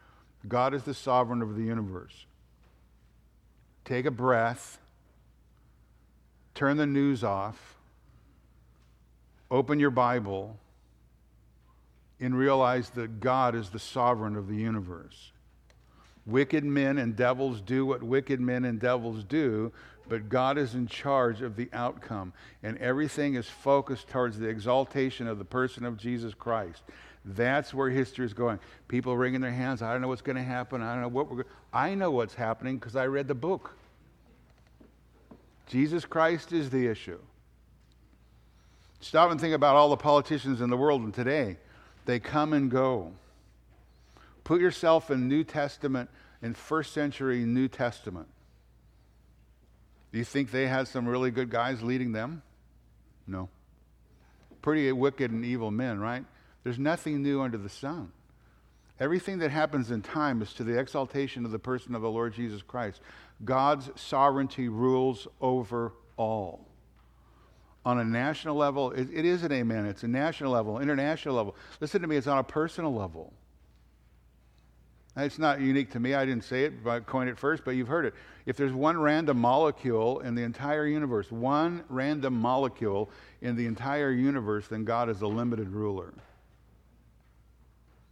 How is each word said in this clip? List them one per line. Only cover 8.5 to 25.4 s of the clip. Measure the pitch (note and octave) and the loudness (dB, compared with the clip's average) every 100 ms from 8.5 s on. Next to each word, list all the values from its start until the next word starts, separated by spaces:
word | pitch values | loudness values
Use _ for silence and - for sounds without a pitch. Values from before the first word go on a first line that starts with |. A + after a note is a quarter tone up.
| _ _ _ _ _ _ _ _ _ - | _ _ _ _ _ _ _ _ _ 0
open | B2+ B2+ D3 | 2 4 4
your | C#3+ | 4
Bible, | B2 B2 B2 G2+ G2 G2+ G#2+ _ _ _ _ _ _ _ _ _ _ _ _ _ _ _ - | 4 4 2 -2 -4 -6 -14 _ _ _ _ _ _ _ _ _ _ _ _ _ _ _ -6
and | B2+ B2+ | -2 2
realize | C3+ C3+ B2 B2+ A#2+ | 4 6 4 2 -2
that | A#2+ A2+ A2 | -6 -8 -2
God | B2+ C3 B2 A#2 | 0 4 2 0
is | G2+ | -4
the | G#2 | -10
sovereign | - C3 A#2+ A#2 G#2+ G#2 | -6 2 2 2 0 -4
of | G2 | -4
the | G#2 | -4
universe. | A2 A2 F2+ F2 - - - - _ _ _ - _ - - - - | -2 -2 -6 -10 -16 -20 -20 -20 _ _ _ -20 _ -20 -20 -16 0
Wicked | A#2+ C#3 D#3 C#3+ | 2 4 2 2
men | C#3+ C3+ C#3 | 2 2 2
and | A#2+ A2 | 0 2
devils | B2 B2+ C3+ A2+ | 2 2 0 -2
do | F#2+ C3 C3+ | -2 0 2
what | B2+ | 0
wicked | A#2 C3+ C3+ C3 | 0 0 2 0
men | B2 B2 B2+ | 0 0 -2
and | A2+ | 0
devils | B2 B2 A#2 A2 | 0 0 -2 -8
do, | G2 D#3 C#3+ G#2+ A2+ - - - - | -2 0 2 0 -2 -6 -20 -18 -6
but | A2+ G#2+ | -6 0
God | B2+ C3 C#3+ | 2 2 2
is | C3+ B2 | -2 -2
in | A#2+ | -4
charge | - C#3 C#3 A#2+ A2 | -4 0 4 4 0
of | B2 G#2 | -6 -8
the | A#2+ | -8
outcome, | A#2+ B2 C#3 - G#2+ F2+ - - - | -4 -4 -6 -8 -8 -8 -14 -20 -12
and | G#2+ A#2 | -10 -4
everything | B2 C3 D3+ - C#3+ B2+ | -2 0 -2 -2 -2 -2
is | A2+ | -6
focused | - C#3 C#3 C3+ B2+ - | -4 2 2 2 -6 -6
towards | C3 B2 G#2+ | -2 -2 -2
the | A2 | -6
exaltation | A2+ G#2+ C3 C3 C#3 C3 - A#2 | -4 0 2 2 -2 -2 -2 -6
of | |
the | G#2 | -6